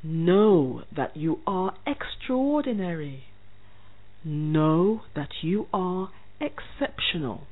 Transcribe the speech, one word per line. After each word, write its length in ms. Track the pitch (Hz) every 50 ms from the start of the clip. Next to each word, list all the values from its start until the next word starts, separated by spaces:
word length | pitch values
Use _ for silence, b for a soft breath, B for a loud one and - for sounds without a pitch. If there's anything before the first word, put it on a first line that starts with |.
Know 800 | - 160 160 165 165 175 185 196 214 220 196 170 139 127 120 120 - - -
that 200 | 156 131 - -
you 240 | 151 151 160 156 - -
are 280 | - 196 185 185 190 - - -
extraordinary. 1400 | - 277 - - - - - - - 254 254 269 285 294 302 294 269 233 202 185 180 170 160 151 143 135 135 131 - - - - - - - b b b b b b b b - - - - -
Know 800 | 160 147 151 151 151 156 156 156 156 156 165 180 202 220 220 - - -
that 140 | 147 170 - - -
you 240 | - 160 185 208 - -
are 380 | - 202 185 180 180 185 190 190 b b b b - -
exceptional. 1000 | 294 294 - - - - - - 277 262 - - - - - 170 147 123 98 - - -